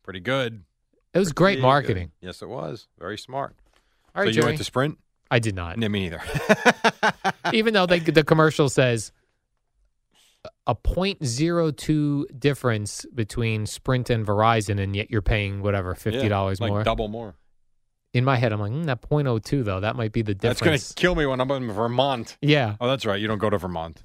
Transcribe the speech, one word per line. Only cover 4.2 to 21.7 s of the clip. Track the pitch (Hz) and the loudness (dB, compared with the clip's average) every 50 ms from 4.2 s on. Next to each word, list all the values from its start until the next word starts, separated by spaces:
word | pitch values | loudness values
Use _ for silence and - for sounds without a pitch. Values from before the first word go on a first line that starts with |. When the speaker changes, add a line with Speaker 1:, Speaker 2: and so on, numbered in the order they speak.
Speaker 2:
right, | 202 | 0
Speaker 1:
So | |
you | 214 113 | 2 4
Speaker 2:
Jerry. | 156 147 147 | 4 4 2
Speaker 1:
went | 156 151 | 2 -2
to | - | -6
Sprint? | - - 127 135 156 - _ _ _ _ _ _ - | -4 0 0 0 0 -2 _ _ _ _ _ _ 0
Speaker 2:
I | - 120 | 0 0
did | 113 110 98 | 0 0 -4
not. | 92 87 85 87 113 | -4 -8 -8 -4 -4
Speaker 1:
Yeah, | 113 | -2
me | 104 104 101 | -2 -2 -2
neither. | 95 85 82 80 - - - 147 - - 208 - - 247 - - - | -2 -4 -6 -8 -10 -6 -6 -2 4 4 4 6 6 2 2 4 0
<laughs> | 220 - - - 208 - - - 190 - _ - 175 - | 0 0 2 -2 -2 -2 -2 -4 -4 -4 _ -4 -2 0
Speaker 2:
Even | 220 214 233 220 | 2 2 2 2
though | 196 180 | 2 4
they, | 175 180 175 | 4 2 2
the | 160 165 147 160 147 | 2 4 4 4 6
commercial | - 160 160 156 156 - - 151 131 | 6 4 4 4 4 4 2 0 2
says | - 143 131 123 120 113 - - _ _ _ _ _ _ _ _ _ _ _ _ _ _ _ _ _ _ _ _ _ _ _ _ _ _ - - _ _ - | 4 2 2 2 2 -2 -4 -8 _ _ _ _ _ _ _ _ _ _ _ _ _ _ _ _ _ _ _ _ _ _ _ _ _ _ -20 -20 _ _ -4
a | - 123 | -4 -2
point | - - - - 170 185 202 190 - 156 | 0 0 0 0 2 0 -2 -2 -2 -4
zero | 123 113 127 160 170 170 170 165 160 | -4 0 0 2 2 2 2 2 0
two | 143 - - - 156 151 147 147 143 139 147 - - | 0 -4 -2 0 0 2 2 0 0 -2 -4 -6 -6
difference | 123 - 143 143 - - 123 110 104 104 - - - - - - | 0 0 0 2 2 0 0 0 0 -2 -6 -8 -10 -14 -10 -6
between | 127 107 - - 120 117 113 110 107 107 | -6 -6 -4 -2 -2 -2 0 0 -2 -4
Sprint | - - - - - 131 123 120 - | -6 -8 -6 -2 0 0 0 2 0
and | 120 113 107 | 0 0 0
Verizon, | 104 101 104 107 113 117 113 101 - 101 101 | 0 2 4 4 4 4 4 2 0 -2 -2
and | 98 95 98 | -2 -2 -2
yet | 101 110 - | -4 -4 -2
you're | 117 107 - | -2 0 0
paying, | - 117 104 101 98 98 101 98 | 2 0 2 0 -2 -4 -2 -2
whatever, | 101 101 98 90 90 92 | 0 0 0 -2 -4 -6
fifty | - - 110 107 131 135 104 | -4 -4 -4 -2 0 0 0
dollars | 101 98 98 98 98 95 | 2 2 0 0 -2 -2
Speaker 1:
Yeah, | 113 | -2
like, | 104 | -2
Speaker 2:
more. | 101 104 107 | -2 0 0
Speaker 1:
double | 113 113 113 113 | 0 0 0 -4
more. | 104 107 117 117 101 - _ _ _ _ _ _ _ _ _ _ _ _ _ _ _ - | -6 -6 -10 -12 -12 -16 _ _ _ _ _ _ _ _ _ _ _ _ _ _ _ -2
Speaker 2:
In | 123 127 | 0 2
my | 135 135 | 2 2
head, | 120 127 113 107 | 2 2 0 0
I'm | 104 | -2
like, | 104 101 | -4 -4
"Mm, | 120 156 170 | -4 -4 -4
that | 151 127 110 | -4 -4 -4
point | - - 147 147 143 | -4 -2 -2 0 0
oh | 131 117 110 | 0 -2 -2
two, | - - 143 143 117 | -2 -2 -2 -2 -2
though, | 101 92 95 | -2 -2 -2
that | 101 110 123 | -2 -2 -2
might | 127 113 107 | -2 -4 -2
be | - 117 | -2 -2
the | 110 107 101 | -2 -2 -4
Speaker 1:
That's | 98 - 120 123 - | -2 0 -2 0 2
gonna | - 170 151 | 2 2 2
Speaker 2:
difference." | 135 - - - | 0 -2 -6 -6
Speaker 1:
kill | - - 180 175 | 0 0 0 2
me | 165 147 | 2 0
when | 135 131 127 | 0 0 -2
I'm | 127 131 | -2 -2
in | 139 131 127 113 | -2 -4 -4 -6